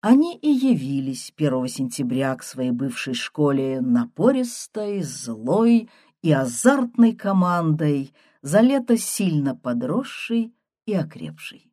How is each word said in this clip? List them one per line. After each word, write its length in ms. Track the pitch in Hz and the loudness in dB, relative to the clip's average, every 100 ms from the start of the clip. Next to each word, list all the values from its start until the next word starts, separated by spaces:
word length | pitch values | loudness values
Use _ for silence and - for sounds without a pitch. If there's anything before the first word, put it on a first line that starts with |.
Они 360 | 208 262 330 349 | 6 4 4 0
и 120 | 302 | 0
явились 840 | 269 262 185 131 139 135 127 - | 2 2 0 0 -4 -4 -8 -12
первого 320 | _ 151 131 127 | _ -2 0 -4
сентября 720 | - 131 - 123 123 135 127 | -4 -6 -4 -4 -2 -2 -4
к 80 | |
своей 260 | - 131 127 | -10 -6 -4
бывшей 440 | 120 135 120 - | -2 -4 -6 -8
школе 680 | 123 - - 147 139 135 131 | -8 -8 0 2 2 -2 -2
напористой, 1200 | 127 120 120 - 208 262 247 - - 214 208 202 | 0 0 0 0 2 2 -2 -8 -12 -8 -6 -6
злой 880 | 156 151 120 110 117 190 233 233 - _ _ _ | -6 -10 -12 -8 -2 2 4 4 2 _ _ _
и 80 | 165 | 2
азартной 840 | 156 131 120 247 277 240 - 226 - | 2 0 0 2 2 0 4 4 4
командой, 1000 | 202 190 180 175 165 151 151 143 139 _ _ _ | -2 2 2 2 0 0 0 0 -4 _ _ _
за 200 | 139 190 | 0 4
лето 360 | 240 277 240 226 | 4 2 2 0
сильно 600 | - - 196 151 139 123 | 0 -2 0 2 0 -4
подросшей 960 | 127 120 127 196 277 - - 233 226 _ _ _ - | -4 -4 -2 -4 -6 -12 -4 -2 -4 _ _ _ -4
и 80 | |
окрепшей. 800 | 196 156 - 156 156 - - _ | -4 -4 -8 -14 -14 -18 -20 _